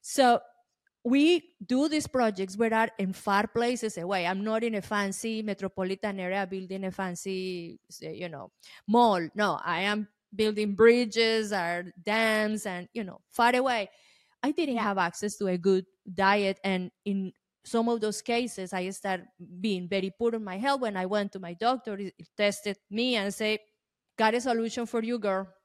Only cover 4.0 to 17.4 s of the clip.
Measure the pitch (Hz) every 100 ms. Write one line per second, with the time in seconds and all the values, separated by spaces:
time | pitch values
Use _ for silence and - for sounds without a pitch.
4 | 175 196 175 190 214 220 233 214 - 208
5 | 196 196 226 220 214 190 196 196 185 190
6 | 208 196 180 190 185 190 185 190 190 180
7 | 190 170 196 190 185 180 170 - _ -
8 | 156 160 175 143 92 _ - - - 233
9 | 240 185 165 202 208 156 - 170 196 208
10 | 202 _ _ 202 214 214 214 202 226 240
11 | 233 214 226 226 214 202 170 175 180 180
12 | 190 220 220 214 214 214 208 180 180 233
13 | 190 - _ - 233 247 262 233 196 _
14 | _ _ _ _ 277 302 302 233 208 196
15 | 175 - 208 - 196 180 180 190 185 _
16 | - 175 196 208 196 196 196 185 180 _
17 | 202 196 190 -